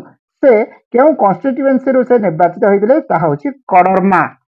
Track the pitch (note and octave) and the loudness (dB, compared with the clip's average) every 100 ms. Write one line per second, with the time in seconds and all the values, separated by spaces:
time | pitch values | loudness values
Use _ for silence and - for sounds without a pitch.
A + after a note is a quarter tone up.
0 | - _ _ - C#4+ G#3+ A#3 - _ A#3+ | -8 _ _ -2 2 2 0 -10 _ 0
1 | D4 C#4 G3+ F#3 C#4 B3+ C4+ C4+ C4+ C4 | 0 2 -2 -2 -4 -4 -2 -2 0 -2
2 | A#3+ B3 G#3 D#3+ F3 E3+ G#3 G3 G#3+ D4+ | 0 0 0 0 -2 0 0 0 2 0
3 | - E3+ D#3+ C#3+ C#4+ C4 - F#3 F#3 F#3+ | 0 -2 -2 -4 -6 -10 0 2 2 2
4 | F#3 F3+ C#3 - | 0 0 -2 -6